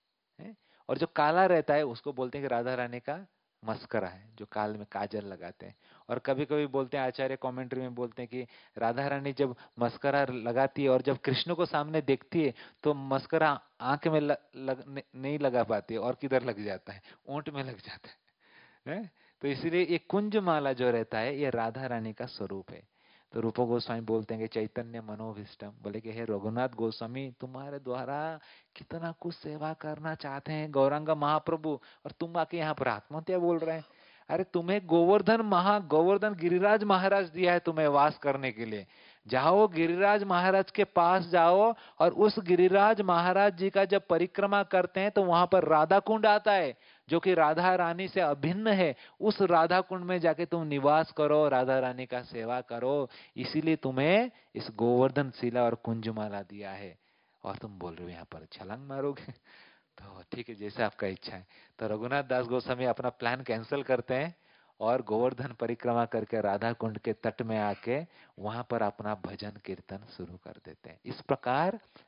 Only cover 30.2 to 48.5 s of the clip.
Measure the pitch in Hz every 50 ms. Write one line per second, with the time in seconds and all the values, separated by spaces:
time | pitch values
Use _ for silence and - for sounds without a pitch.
30.2 | - 139 135 139 - 160 156 156 156 151 143 135 135 135 147 151 156 160 156 147
31.2 | 147 147 156 151 - 175 165 156 160 156 143 127 - - - _ _ 147 - -
32.2 | 170 170 170 170 160 - 175 170 156 156 147 - 135 123 107 104 - _ 147 160
33.2 | 160 - 185 180 170 175 170 160 160 160 160 160 - _ _ _ _ - _ _
34.2 | _ - 160 175 185 _ - 175 170 180 202 208 185 160 165 170 170 180 202 208
35.2 | 190 214 226 226 220 208 190 175 185 202 208 208 180 143 151 156 170 185 202 202
36.2 | 214 214 202 165 165 170 180 180 196 202 220 208 214 208 190 180 190 196 196 196
37.2 | 185 165 156 180 180 175 175 175 - 170 160 156 156 147 143 139 147 151 - -
38.2 | - 143 135 139 135 127 104 110 117 110 107 101 95 _ _ - - - - _
39.2 | _ 110 127 127 139 165 185 208 214 196 170 160 165 165 175 180 202 202 208 208
40.2 | 202 196 180 175 185 190 190 196 190 - - 208 196 - - 180 170 175 185 190
41.2 | 170 170 180 170 165 170 180 196 214 233 226 - - - _ - 160 175 - 180
42.2 | 208 208 - 220 180 175 180 175 185 185 190 196 202 220 226 202 196 185 175 170
43.2 | 175 185 185 196 202 208 185 170 190 196 - 196 196 185 202 190 - - 170 170
44.2 | 180 185 - 196 202 196 202 202 190 - 190 180 180 - - 190 196 208 - 202
45.2 | 190 175 165 175 180 175 190 185 156 156 156 151 156 160 190 202 - 208 220 214
46.2 | 214 214 208 214 - 214 202 190 160 131 110 _ _ - - _ _ - 160 170
47.2 | - 190 180 165 156 151 160 170 180 185 185 175 175 170 170 180 190 175 - 190
48.2 | 170 147 147 143 139 160